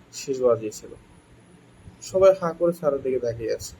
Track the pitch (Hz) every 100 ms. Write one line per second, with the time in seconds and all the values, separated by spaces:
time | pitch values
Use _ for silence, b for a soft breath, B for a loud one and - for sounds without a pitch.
0 | - - - 131 123 113 107 - - -
1 | - - _ - _ - _ _ - -
2 | - 190 190 190 175 165 175 175 156 139
3 | 131 127 120 113 113 107 - -